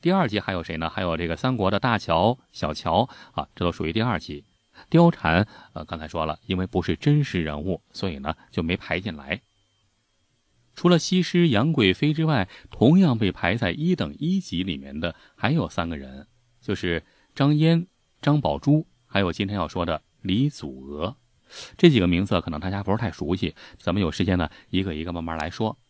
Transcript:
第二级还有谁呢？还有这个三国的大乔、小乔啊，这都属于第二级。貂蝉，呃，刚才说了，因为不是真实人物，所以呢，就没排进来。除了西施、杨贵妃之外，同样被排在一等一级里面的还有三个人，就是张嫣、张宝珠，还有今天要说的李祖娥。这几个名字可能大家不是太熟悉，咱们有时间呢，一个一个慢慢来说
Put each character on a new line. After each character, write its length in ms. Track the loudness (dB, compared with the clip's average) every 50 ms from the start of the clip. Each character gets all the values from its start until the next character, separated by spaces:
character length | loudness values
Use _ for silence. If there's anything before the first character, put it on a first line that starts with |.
第 100 | 0 2
二 160 | 2 2 2
级 140 | 0 -2 -2
还 140 | -2 -2 -4
有 80 | -4
谁 160 | -6 -6 -6 -6
呢？ 100 | -6 -4
还 140 | -4 -4
有 120 | -2 -2 -2
这 120 | -2 -2 -4
个 80 | -4
三 180 | -2 -2 -2 0
国 160 | 0 0 0
的 80 | 0 0
大 200 | 0 0 0 -2
乔、 400 | 0 2 2 4 4 4 2 0 _ _
小 220 | _ -6 -6 -6
乔 360 | -6 -6 -4 0 2 2 0 0 -6 -16 -20 -10
啊， 140 | _ -8 -8 -8 _
这 120 | -4 -4
都 40 | -2
属 140 | -2 -2 -6
于 80 | -4
第 80 | -2 -2
二 180 | 0 0 -2 -4
级。 260 | -6 -10 -14 -14 -14 _ _ _ _ _ _ -20 -4 _
貂 200 | 6 6 6 6
蝉， 360 | 4 2 0 2 4 4 2 2 -4 -14 -20 -16 _
呃， 100 | -14 -12
刚 140 | -10 -10 -10
才 100 | -10 -8
说 160 | -4 -4 -4
了， 140 | -4 -4 -8 _
因 100 | -4 -2
为 100 | -2 -2
不 140 | -2 -2 -2
是 160 | -2 -2 -4
真 260 | 0 2 2 2 2
实 200 | 2 0 -2 -4
人 180 | -4 -4 -6 -6
物， 220 | -4 -6 -6 -6 -8 _
所 160 | -10 -8 -6 -6
以 100 | -6 -6
呢， 160 | -6 -8 -8 -8 _ _
就 120 | -6 -4
没 140 | -2 -2 -4
排 220 | -4 -4 -4 -4 -4
进 160 | -4 -6 -8
来。 280 | -10 -8 -8 -8 -8 -8 _ _ _ _ _ _ _ _ _ _ _ _ _ _ _ _ _ _ _ _ _ _ _ _ _ _
除 140 | 0 4 4
了 80 | 4 4
西 200 | 2 2 0 0
施、 280 | 2 2 2 4 4 4
杨 240 | 4 2 2 2
贵 200 | 2 4 4 4
妃 220 | 4 2 0 0 0
之 100 | 0 0
外， 240 | 0 0 0 -2 -4 -8 -18 -20 -20
同 300 | 0 4 6 6 8 8
样 180 | 6 6 4 2
被 140 | 0 -2
排 240 | -2 0 -2 -2 0
在 160 | 0 -2 -2
一 240 | -2 -2 -2 -2 0
等 180 | 0 -2 -6 -6 -6
一 180 | -4 -2 -2 -2
级 240 | -4 -4 -4 -4
里 160 | -4 -4 -6 -8
面 200 | -10 -12 -8 -6
的 180 | -6 -6 -6 -10 -20 _ _
还 160 | -4 -2 0
有 180 | 0 0 -2 -2
三 200 | -4 -4 -4 -4
个 80 | -6
人， 320 | -8 -10 -14 -16 -18 -20 -20 _ _ _ _ _ _
就 160 | -6 -6 -4
是 260 | -2 -2 -2 -2 -2 -4 _ _ _ _ _ _
张 220 | 0 2 2 4
嫣、 320 | 4 4 4 4 2 0 -4 _ _ _ _ _ _
张 180 | 0 2 2 2
宝 160 | 2 0 -2
珠， 300 | 0 2 4 4 4 2 -2 _ _ _
还 140 | _ -2 0
有 140 | 0 0
今 160 | 0 -2 -4 -4
天 80 | -2
要 100 | -4 -4
说 180 | -4 -4 -4 -2
的 160 | -2 -2 -4 -6 _ _ _
李 260 | -2 0 0 2 2 0
祖 340 | -2 -6 -12 -12 -12 -14
娥。 340 | -14 -12 -8 -6 -6 -6 -6 -12 _ _ _ _ _ _ -18 -18 -18 -18 0
这 140 | 4 6 6
几 80 | 6 6
个 80 | 4
名 180 | 2 2 0 0
字 160 | -2 -2 -4
可 80 | -4 -6
能 120 | -8 -6
大 100 | -6 -6
家 100 | -6 -4
不 120 | -4 -4
是 40 | -4
太 140 | -2 -4 -6
熟 240 | -6 -6 -4 -4 -2
悉， 220 | -2 -2 -6 -6 -10 -18 -20 -20 _
咱 140 | -6 -2
们 80 | 0 0
有 120 | 0 -2
时 120 | -2 -2 0
间 140 | 0 0 0
呢， 100 | -2 -4 -6 -14 -12 _
一 140 | -2 -2 -2
个 100 | -2 -6
一 80 | -6
个 100 | -8 -8
慢 120 | -8 -6 -6
慢 120 | -6 -6
来 140 | -6 -6 -6
说 260 | -4 -4 -4 -4 -4 -8 _